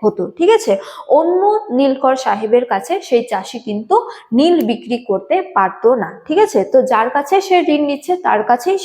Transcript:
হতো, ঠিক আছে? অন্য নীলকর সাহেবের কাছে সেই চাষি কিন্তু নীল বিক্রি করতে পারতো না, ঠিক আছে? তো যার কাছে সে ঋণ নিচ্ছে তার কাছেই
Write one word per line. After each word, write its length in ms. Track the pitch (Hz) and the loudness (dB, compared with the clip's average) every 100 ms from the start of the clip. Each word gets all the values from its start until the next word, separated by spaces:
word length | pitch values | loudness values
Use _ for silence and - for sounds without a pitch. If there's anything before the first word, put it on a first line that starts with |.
হতো, 220 | 214 - 185 - | -2 -2 -6 0
ঠিক 140 | 349 440 | 2 2
আছে? 160 | 226 196 - - - 285 | 2 -4 -4 -12 0 2
অন্য 240 | 330 370 403 427 415 247 | 4 2 2 0 -2 0
নীলকর 360 | 277 269 262 262 | 0 2 0 0
সাহেবের 400 | 233 208 220 247 240 | -2 -4 0 0 0
কাছে 200 | 196 - 381 - | -4 -4 -6 0
সেই 160 | 240 233 | -2 0
চাষি 280 | 196 190 240 220 | -6 -6 -12 -8
কিন্তু 280 | 208 - 427 453 - - 233 | -8 0 0 -2 -10 -2 2
নীল 180 | 330 349 226 | 4 2 0
বিক্রি 260 | 226 214 240 - | -4 -6 -6 -4
করতে 280 | 190 - 359 359 - | -4 -2 -4 -2 0
পারতো 320 | 185 - 226 254 | 0 0 0 0
না, 60 | 165 - - | -2 -10 -4
ঠিক 120 | 330 | 0
আছে? 160 | 403 220 190 | 2 0 2
তো 60 | 262 233 | 2 4
যার 180 | 220 233 285 | 0 0 -2
কাছে 180 | 285 381 381 | 0 0 2
সে 100 | 359 311 | 2 2
ঋণ 80 | 294 285 | 0 0
নিচ্ছে 220 | 285 339 359 - | -4 -4 -2 0
তার 140 | 208 214 | 0 0
কাছেই 280 | 240 - 392 | 0 0 -2